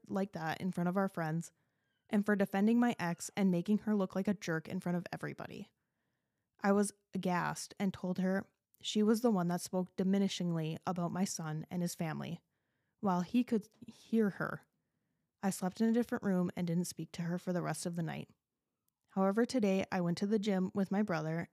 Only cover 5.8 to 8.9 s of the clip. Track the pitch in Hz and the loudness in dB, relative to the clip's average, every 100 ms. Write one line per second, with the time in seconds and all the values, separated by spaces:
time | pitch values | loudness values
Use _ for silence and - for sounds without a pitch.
5.8 | _ _ _ _ _ _ _ _ 208 202 | _ _ _ _ _ _ _ _ 2 4
6.8 | 202 - _ 196 180 175 151 - - - | 2 -4 _ -4 0 0 0 -4 -10 -4
7.8 | 202 - 180 185 185 190 - _ _ _ | -4 -2 -4 0 0 0 -4 _ _ _
8.8 | - | -4